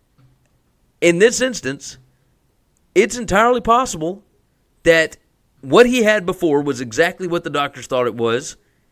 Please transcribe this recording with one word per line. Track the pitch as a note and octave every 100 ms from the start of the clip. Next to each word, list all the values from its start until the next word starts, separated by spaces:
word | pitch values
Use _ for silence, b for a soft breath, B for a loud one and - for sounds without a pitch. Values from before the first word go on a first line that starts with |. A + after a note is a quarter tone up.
| _ _ _ _ _ _ _ _ _ _
In | E3+ E3+
this | A3+ -
instance, | B3+ G#3+ B2+ C#3+ - - _ _ _ _ _ _ _ _ _ F3
it's | A3 A#3+
entirely | G#3 F#3+ A#3 B3
possible | A3 A#3 B3+ F3 D#3+ G3 _ _ _ _ _ _
that | E3 E3 D#3 - _ _ _ _
what | C3+ E3 B3
he | B3+
had | G#3+ G#3+ F3+
before | F#3 E3+ C#3+
was | C#3+ B2
exactly | B2 A2 E3 F3+ F3+
what | E3+
the | D#3+
doctors | D3 C#3+ C3 A#2
thought | B2+ B2
it | A#2
was, | A#2 A#2+ - - _ _ _